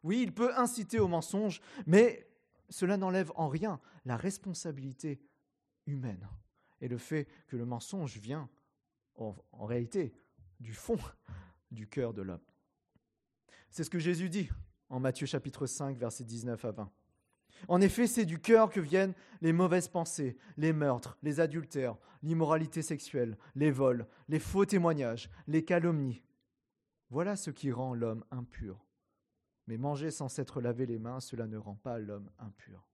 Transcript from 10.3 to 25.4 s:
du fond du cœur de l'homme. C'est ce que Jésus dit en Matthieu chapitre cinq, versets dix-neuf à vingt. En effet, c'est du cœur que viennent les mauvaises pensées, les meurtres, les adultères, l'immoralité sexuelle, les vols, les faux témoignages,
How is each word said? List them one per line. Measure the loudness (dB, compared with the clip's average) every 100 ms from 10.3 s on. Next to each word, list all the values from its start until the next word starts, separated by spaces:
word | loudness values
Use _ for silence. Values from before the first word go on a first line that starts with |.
| _ -20 _
du | -16
fond | -14 -4 -4 -4 -16 -18 -16 -18 _ _
du | -14 -10
cœur | -4 -4
de | -4
l'homme. | -8 -8 _ _ _ _ _ _ _ _ _ _ _ -20 _
C'est | -8
ce | -4
que | -2
Jésus | 0 0 0
dit | -2 -2 -6 -8 _ _
en | -2
Matthieu | -2 -2 -4
chapitre | -4 -6 -6 -6
cinq, | -4 -6 -4
versets | -6 -6
dix-neuf | -10 -8 -6 -4 -6
à |
vingt. | -6 -10 _ _ _ _ _ _ -20 2
En | 6
effet, | 6 6 2
c'est | 4 0
du | 0
cœur | 8 8 8
que | 4
viennent | 2 4 2 -2 -14 -2
les | 2
mauvaises | 6 6 4 2
pensées, | -4 -4 -2 -4 -4 -14 0
les | 2
meurtres, | 4 2 2 -2 -6
les | -2 2
adultères, | 2 0 -4 -2 -2 -4 -16 -10
l'immoralité | -2 2 4 4 2 -4
sexuelle, | -4 -6 -4 -2 -2 -4 -10 2
les | 4
vols, | 6 4 2 -4 -14 -2
les | -2
faux | 0 2 4
témoignages, | 4 4 2 0 -4 -8 -14